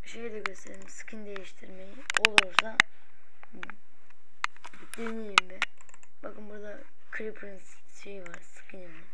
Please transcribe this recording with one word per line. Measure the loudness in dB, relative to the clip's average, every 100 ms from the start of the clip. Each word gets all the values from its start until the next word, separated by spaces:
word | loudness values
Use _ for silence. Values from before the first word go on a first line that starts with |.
şeyi | -4 -4 -4
de | -4
göstereyim. | -4 -4 -6 -6 -6
Skin | -4 -4 -4 -4
değiştirmeyi | -4 -4 -4 -4 -6 -6 -6 0 12
olursa | 12 12 4 4 4 4 0 0 -4 -4 -4 -4 -4 -4 -4 -4 -4 -4 -4 -4 -4 -2 -2 -2 -4 -4 -4 -4
deneyeyim | -4 -4 2 2 2
bir. | -4 -4 -4 -4 -4 -4 -4
Bakın | -6 -6 -6
burada | -6 -8 -6 -6 -4 -4 -4
Creeper'ın | -4 -4 -6 -4 -4 -4 -4 -4
şeyi | -4 -6
var, | -6 -4
skin'i | -4 -4 -4 -4 -4
var. | -4 -4